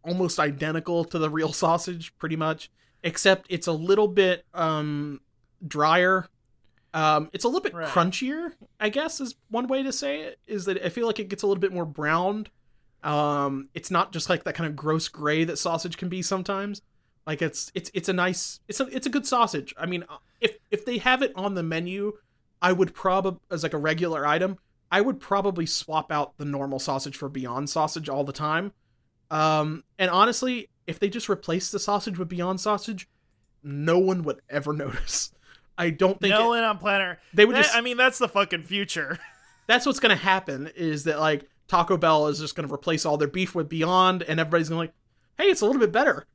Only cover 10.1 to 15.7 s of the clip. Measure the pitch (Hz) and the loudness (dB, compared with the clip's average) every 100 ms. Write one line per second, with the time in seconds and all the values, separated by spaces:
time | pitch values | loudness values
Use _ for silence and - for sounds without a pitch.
10.1 | 294 311 - - 208 185 185 175 170 233 | -6 -10 -16 -8 -6 -2 -2 -4 -2 -2
11.1 | 214 196 196 202 196 190 180 160 147 151 | -2 -4 -2 0 0 0 -2 -6 -4 0
12.1 | 165 180 208 208 _ _ _ _ _ 151 | 2 2 -2 -8 _ _ _ _ _ -2
13.1 | 147 147 147 139 139 139 165 - 175 180 | 0 2 0 0 -4 -8 -10 -2 0 0
14.1 | 165 - 175 - 147 165 147 151 160 - | -4 -2 -2 -2 -4 -6 -4 -2 0 -2
15.1 | - 147 156 165 156 180 | -4 0 2 0 0 -2